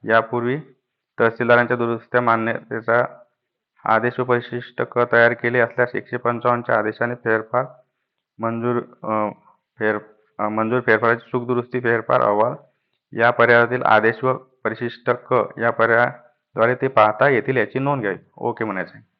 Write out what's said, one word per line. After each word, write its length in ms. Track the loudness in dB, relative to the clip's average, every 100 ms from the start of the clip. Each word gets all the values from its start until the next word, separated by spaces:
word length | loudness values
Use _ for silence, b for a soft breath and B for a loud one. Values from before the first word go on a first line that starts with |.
| 4
यापूर्वी 520 | 2 2 -2 -2 -4 -8 _ _ _ _ 0
तहसीलदारांच्या 560 | 0 2 4 4 4 -2
दुरुस्त्या 440 | -2 -4 -2 -2
मान्यतेचा 840 | 2 0 0 -6 -8 -8 0 0 0 -6 _ _ _ _ _ _
आदेश 360 | 0 0 0 -4
व 40 |
परिशिष्ट 580 | 0 -2 -2 -12 -12 -8
क 160 | -6 -2 2
तयार 200 | 4 4
केले 280 | 2 -2 0
असल्यास 300 | 0 0 -2
एकशे 220 | -2 -8 -6
पंचावन्नच्या 640 | -4 -2 -2 -2 0 -2
आदेशाने 360 | -2 -4 -6
फेरफार 500 | -6 -2 -2 -2 -4 -6 -12 _ _ _ _ _ _
मंजूर, 440 | -6 -4 -2 -4 -6 _
अ, 280 | -6 -4 -4 -8 b b _ _
फेर-, 200 | -2 -2 -8 _ _ -8
अ, 100 | -6
मंजूर 320 | -2 -2 -2
फेरफाराची 500 | 2 2 2 0 -2
चूक 160 | -8 -4
दुरुस्ती 340 | -4 -4 -6
फेरफार 400 | -2 -2 0 0
अहवाल 340 | 2 2 -2 -4 _ _ _ _ _ 0
या 100 | 0
पर्यायातील 520 | 4 4 6 4 0
आदेश 420 | 2 4 2 0
व 100 | -4
परिशिष्ट 760 | -4 _ _ -8 -6 -10 -6 -4
क 240 | -4 0 -2 -2 -2
या 120 | -4
पर्यायाद्वारे 1040 | 0 2 4 2 -2 _ _ _ 0 0
ते 140 | 0 0
पाहता 400 | 4 2 4 2
येतील 280 | 2 -2 -2
याची 220 | -2 -4
नोंद 220 | -4 -2
घ्यावी. 180 | -4 -6 _ -8
ओके 280 | -8 -6
म्हणायचं 280 | -6 -6 -10
आहे. 100 | -14 _